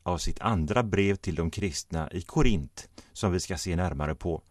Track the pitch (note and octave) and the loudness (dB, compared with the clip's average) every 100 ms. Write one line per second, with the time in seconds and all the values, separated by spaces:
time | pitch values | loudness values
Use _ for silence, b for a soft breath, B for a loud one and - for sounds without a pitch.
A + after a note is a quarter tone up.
0 | - F2 - - A2 G#2 D2+ A#2+ A2+ G2 | -4 -2 0 -2 0 0 2 2 2 4
1 | G2 G2 - E2 E2 - G2+ D2+ - E2 | 4 2 -2 -2 -2 -2 -4 -4 -6 -4
2 | D#2 F2+ - D#3+ C3 F#2+ B1+ - - B | -4 -6 -4 4 4 4 0 -12 -20 B
3 | B - G2+ F2+ - F#2+ F#2 E2+ F2+ C#2 | B -2 0 0 -2 -6 -2 0 0 -2
4 | D2+ D#2 F2 D#2 - | -4 -4 -4 -6 -8